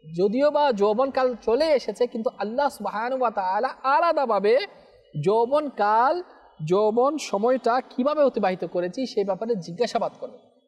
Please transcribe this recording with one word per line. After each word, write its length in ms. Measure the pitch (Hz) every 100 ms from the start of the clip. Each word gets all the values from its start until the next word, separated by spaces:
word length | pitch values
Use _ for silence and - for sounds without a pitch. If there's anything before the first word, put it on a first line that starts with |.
| 156 165
যদিও 340 | 196 233 294
বা 200 | 294 294
যৌবনকাল 640 | 214 202 214 269 262 262 233
চলে 380 | - 233 320
এসেছে, 340 | 277 - 202 247
কিন্তু 220 | 233 226 -
আল্লাহ 320 | 202 240 285
সুবহানাহু 520 | - 202 202 233 262
ওয়া 100 | 240
তাআলা 360 | 208 180 196 254 240
আলাদাভাবে 840 | 262 285 339 311 262 208 202 247 403 - - - _ - 147
যৌবনকাল, 1000 | 220 240 285 302 - 208 220 254 349 359 - - _ 156
যৌবন 500 | 185 214 220 262 302
সময়টা 640 | - 202 226 254 240 247
কিভাবে 420 | - - 254 302
অতিবাহিত 420 | 285 247 202 185 170
করেছি, 400 | 180 180 180 262
সেই 180 | -
ব্যাপারে 320 | 196 185 226 226
জিজ্ঞাসাবাদ 560 | 165 170 196 170 165 -
করবে। 180 | 123 107 _ _